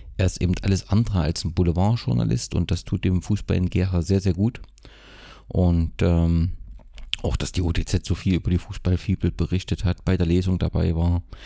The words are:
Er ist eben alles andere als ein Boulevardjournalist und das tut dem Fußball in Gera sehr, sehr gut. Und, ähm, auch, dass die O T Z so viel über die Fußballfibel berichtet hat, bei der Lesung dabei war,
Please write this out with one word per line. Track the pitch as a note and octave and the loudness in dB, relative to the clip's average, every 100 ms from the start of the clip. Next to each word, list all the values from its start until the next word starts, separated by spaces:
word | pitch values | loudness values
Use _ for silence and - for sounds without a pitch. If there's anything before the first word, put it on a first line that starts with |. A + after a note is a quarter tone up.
| - - | -8 -2
Er | F#2+ | -2
ist | - | 0
eben | F2+ F2 | 0 0
alles | G2 F#2+ - | 0 0 2
andere | G#2 A#2 G2 | 0 2 0
als | D#2 - | 0 -2
ein | F#2 | -2
Boulevardjournalist | E2+ E2+ E2+ G2+ A#2+ - A#2+ A2 A#2+ - | 0 0 2 2 0 0 0 0 0 -2
und | - E2+ | -2 -2
das | F#2+ | -2
tut | - F#2+ F#2+ | -2 -2 0
dem | F2+ | 0
Fußball | - G#2 - F#2 | 0 -2 0 0
in | F2+ | 0
Gera | F#2 F#2 F2+ | 0 0 0
sehr, | E2 G2 | 2 2
sehr | G2 | 2
gut. | E2+ A2 - - - - - - - - - - | 0 0 -2 -12 -20 -20 -20 -20 -20 -20 -20 -4
Und, | - F2+ E2+ E2 - | 2 4 4 2 0
ähm, | F2+ E2+ E2 E2+ F2+ - - - - - - - | 2 4 4 4 2 -2 -10 -16 -18 -16 -10 -6
auch, | - - | -2 -2
dass | - | -2
die | - | -2
O | E2+ | 0
T | D#2+ D#2+ | 0 0
Z | F#2+ | -2
so | - | -2
viel | F2+ F#2+ | -2 0
über | E2+ - | 0 2
die | F2+ | 0
Fußballfibel | - - F#2 F2+ - F2+ F2+ | -2 -6 -2 0 0 -2 -2
berichtet | - E2+ F2+ - - F2 | -2 -2 -4 -2 -2 -2
hat, | - | 0
bei | - F#2 | 0 2
der | E2+ | 2
Lesung | F2 F2+ F2+ | 2 2 0
dabei | E2 E2 E2+ | 0 0 0
war, | E2 E2+ F2 - - | 2 2 0 -2 -14